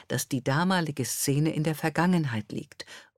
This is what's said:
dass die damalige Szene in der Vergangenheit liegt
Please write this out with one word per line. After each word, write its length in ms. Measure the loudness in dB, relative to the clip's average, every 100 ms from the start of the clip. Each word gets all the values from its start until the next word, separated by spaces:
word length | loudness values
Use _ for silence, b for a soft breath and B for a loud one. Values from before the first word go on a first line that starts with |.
| B
dass 220 | -4 -2
die 140 | -2
damalige 640 | 0 2 2 2 0 -2
Szene 500 | -4 -2 0 2 2
in 100 | 2
der 100 | -2
Vergangenheit 760 | 0 -2 2 2 4 2 -2 -4
liegt 340 | -10 -10 -16 -18 B B